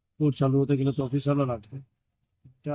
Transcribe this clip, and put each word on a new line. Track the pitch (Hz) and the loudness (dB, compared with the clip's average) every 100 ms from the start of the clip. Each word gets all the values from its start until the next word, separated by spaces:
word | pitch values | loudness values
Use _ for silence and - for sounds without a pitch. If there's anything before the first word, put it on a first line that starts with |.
| _ - | _ -2
কোর্ট | 151 - | 0 2
চালু | 135 135 | 2 2
হতে | 135 139 | 2 2
গেলে | 135 131 | 0 -2
তো | 131 | -2
অফিসারও | 143 139 143 135 | -2 0 0 0
লাগবে। | 117 - 135 - _ _ _ _ _ - _ | -4 -10 -18 -18 _ _ _ _ _ -20 _
এটা | 147 | -6